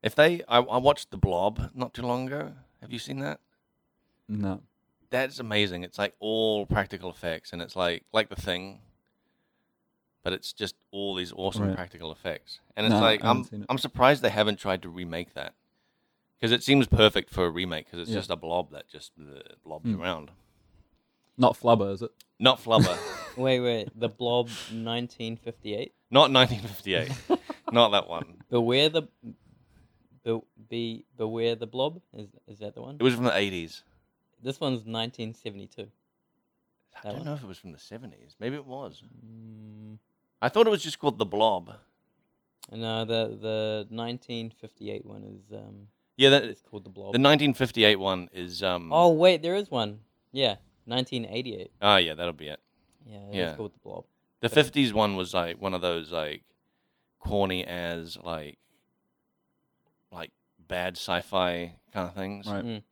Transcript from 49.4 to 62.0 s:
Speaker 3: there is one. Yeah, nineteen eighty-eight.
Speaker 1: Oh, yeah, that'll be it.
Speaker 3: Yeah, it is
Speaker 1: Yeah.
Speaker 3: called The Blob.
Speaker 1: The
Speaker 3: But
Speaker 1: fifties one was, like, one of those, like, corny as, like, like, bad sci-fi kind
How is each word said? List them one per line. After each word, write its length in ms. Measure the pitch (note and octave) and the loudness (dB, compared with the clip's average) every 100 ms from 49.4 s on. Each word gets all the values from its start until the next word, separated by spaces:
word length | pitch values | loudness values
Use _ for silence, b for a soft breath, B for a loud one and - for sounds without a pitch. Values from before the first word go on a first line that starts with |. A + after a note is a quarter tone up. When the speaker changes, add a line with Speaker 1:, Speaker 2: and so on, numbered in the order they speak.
Speaker 3:
there 120 | E3 | 0
is 160 | F#3+ G3+ | -4 -4
one. 300 | B2+ G#2+ G#2+ _ _ _ | -4 -4 -6 _ _ _
Yeah, 240 | C3 B2+ G2 _ _ - | -2 0 -2 _ _ -6
nineteen 400 | B2 B2+ B2+ G#2+ | -4 -2 -6 -6
eighty-eight. 440 | A2 C3 G2+ F2+ _ | -6 -8 -10 -14 _
Speaker 1:
Oh, 140 | G2+ G2 | 4 6
yeah, 180 | E2+ | 4
that'll 180 | D#2 F2 | -2 -6
be 160 | D#2 D2 | -6 -12
it. 120 | D2+ _ _ _ _ A2+ | -14 _ _ _ _ -20
Speaker 3:
Yeah, 100 | G#2 | -20
it 100 | G2+ | -10
is 40 | G2+ | -4
Speaker 1:
Yeah. 180 | E2+ D2+ | -4 -4
Speaker 3:
called 180 | G#2 | -12
The 40 | _ | _
Blob. 240 | - G1+ - _ _ _ | -16 -16 -16 _ _ _
Speaker 1:
The 80 | A#2 | 2
Speaker 3:
But 40 | |
Speaker 1:
fifties 380 | B2 C3+ D3 B2+ | 4 4 2 2
one 220 | G#2 G#2+ F#2+ | 4 2 0
was, 180 | F2+ | -2
like, 260 | F#2 E2+ E2+ | -2 -4 -6
one 140 | G2 | -6
of 60 | F#2 | -2
those, 280 | F2+ E2+ D#2 | -2 -2 -4
like, 300 | E2 D2+ D#2 _ _ _ _ _ _ _ _ | -6 -6 -10 _ _ _ _ _ _ _ _
corny 460 | - G#2 G2 F#2 F2+ | -4 0 0 -2 -6
as, 500 | F2 F2 E2+ E2 - | -8 -6 -8 -10 -14
like, 360 | F2 D#2+ D2 - _ _ _ _ _ _ _ _ _ _ _ _ _ _ _ | -10 -10 -10 -20 _ _ _ _ _ _ _ _ _ _ _ _ _ _ _
like, 180 | F2+ E2 _ _ _ D#2+ | -16 -16 _ _ _ _
bad 300 | F2+ F2+ F2+ | -4 -4 -6
sci-fi 760 | - F2 - G2 F2+ F2 F2 E2+ _ | -2 -2 0 0 0 -2 -8 -14 _
kind 160 | G#2 | -8